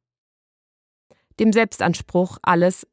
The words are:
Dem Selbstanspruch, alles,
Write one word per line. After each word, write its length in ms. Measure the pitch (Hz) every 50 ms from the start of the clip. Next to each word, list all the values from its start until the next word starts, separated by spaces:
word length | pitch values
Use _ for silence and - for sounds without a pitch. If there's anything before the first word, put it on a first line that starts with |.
| _ _ _ _ _ _ _ _ _ _ _ _ _ _ _ _ _ _ _ _ _ _ _ _ _ _ _ -
Dem 140 | 220 220
Selbstanspruch, 840 | 202 233 226 220 - - - 170 165 - - - - 175 185 180 - -
alles, 440 | - 185 180 170 175 185 185 - - -